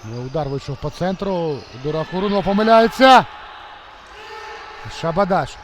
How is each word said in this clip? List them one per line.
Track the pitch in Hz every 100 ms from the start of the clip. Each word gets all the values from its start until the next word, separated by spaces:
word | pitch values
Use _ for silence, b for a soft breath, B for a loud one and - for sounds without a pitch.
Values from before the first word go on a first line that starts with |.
Ну, | 110 120
удар | 127 151 143
вийшов | 139 - 135
по | 147
центру. | - 180 190 196 185 165 135 - 120
Дурахурунов | 143 156 156 175 202 202
помиляється. | 180 202 220 226 226 - 262 254 143 - - - - - - - - 427 427 440 427 440 - - - -
Шабадаш. | 165 165 196 185 135 -